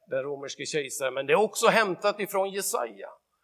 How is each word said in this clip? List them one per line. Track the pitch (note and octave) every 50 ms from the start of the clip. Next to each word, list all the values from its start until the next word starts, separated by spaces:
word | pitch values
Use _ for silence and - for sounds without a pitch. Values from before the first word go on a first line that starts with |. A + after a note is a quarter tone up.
| _ -
den | C3 C3+ C3
romerske | C#3+ C#3+ C#3 C#3 C3+ - - C#3
kejsaren, | - - D#3 C#3 B2+ - - C3+ C3 B2+
men | C3+ C#3 C#3
det | D#3
är | F#3+
också | G#3+ G#3 - - A3+ G#3
hämtat | F3+ A3 A3 G3 F3 - - G#3 G3+ G#3
ifrån | G3 - - G3 F#3+ G3
Jesaja, | F#3+ G3 G3 - - A#3 B3 A3+ G3+ G3 - - - - _ _ _ _